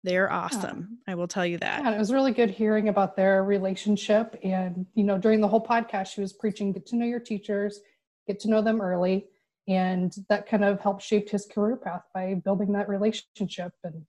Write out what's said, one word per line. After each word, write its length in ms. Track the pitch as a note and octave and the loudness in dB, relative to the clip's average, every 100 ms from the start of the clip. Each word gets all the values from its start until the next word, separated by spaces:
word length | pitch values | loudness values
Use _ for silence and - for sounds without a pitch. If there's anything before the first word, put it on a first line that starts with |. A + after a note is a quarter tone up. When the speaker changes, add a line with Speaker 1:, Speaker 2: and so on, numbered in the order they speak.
Speaker 1:
they're 260 | F3+ F3+ F#3+ | 0 0 0
Speaker 2:
Yeah. 80 | F#3 | -2
Speaker 1:
awesome. 600 | - A#3 - - F#3 A#3 - | -4 -4 -6 -8 -12 -12 -8
I 80 | |
will 140 | F3+ F3 | -6 -4
tell 160 | G3+ | -2
you 140 | F3 E3+ | -2 -2
that. 240 | - - | -4 -2
Speaker 2:
Yeah, 100 | C4+ | 0
it 40 | G#3+ | 0
was 120 | G#3 | 2
really 220 | C4+ C4+ | 2 2
good 160 | A#3+ A3+ | 4 2
hearing 400 | F#3+ G#3+ G#3+ G#3+ | 2 2 4 2
about 280 | G3+ F#3+ - | 2 0 2
their 280 | F#3+ F#3+ | 4 4
relationship. 920 | G3 G3+ F#3+ F#3 G#3 G#3 - G#3+ A3+ - | 4 2 0 -2 0 0 4 2 2 -6
And, 440 | F#3+ F#3 F3+ F3 F#3 | -2 -2 -2 -6 -4
you 100 | - | 0
know, 140 | G3+ F#3+ | 2 4
during 240 | A3 A3 | 4 4
the 60 | G3+ | 4
whole 140 | A3 | 2
podcast, 440 | A3 A#3 A3+ G3+ F#3+ | 2 -2 0 -6 -6
she 80 | - | -6
was 100 | G3 | -8
preaching, 400 | - G#3+ G3 G3+ | -4 -6 -2 -4
"Get 140 | F#3 - | -4 -4
to 100 | A#3 | -2
know 80 | |
your 160 | A#3 A#3+ | -2 -4
teachers, 600 | A#3+ G#3 - G3+ G3+ G#3 _ _ _ _ - | -6 -8 -2 -2 -2 -6 _ _ _ _ -8
get 140 | G3+ | -4
to 80 | G#3+ | 2
know 140 | A3 | 2
them 180 | G#3+ A3 | 2 0
early." 480 | F#3+ F3+ F3+ F#3+ - _ _ _ - | 0 0 2 0 -4 _ _ _ -2
And 480 | F#3 F#3 F#3 F3+ G3+ F#3+ | 0 2 0 -2 -4 -2
that 180 | G3+ - | -2 2
kind 160 | G#3 | 2
of 160 | G3+ G3 | 2 2
helped 220 | G#3 G3 | -2 -2
shape 260 | - G#3 G#3 | 0 0 0
his 160 | G3+ | -6
career 320 | - - G#3 B3+ | -4 -2 -2 -2
path 280 | F#3 F3+ _ | -6 -10 _
by 180 | F#3 F#3 F#3+ | -6 -4 -2
building 300 | F#3+ G3 G3+ | 0 0 0
that 160 | G3+ G#3 | 0 0
relationship 880 | G3 G#3+ A3 - - F#3 - F3 _ | 0 0 -2 -12 -8 -6 -6 -12 _
and 220 | F3 D#3+ | -12 -12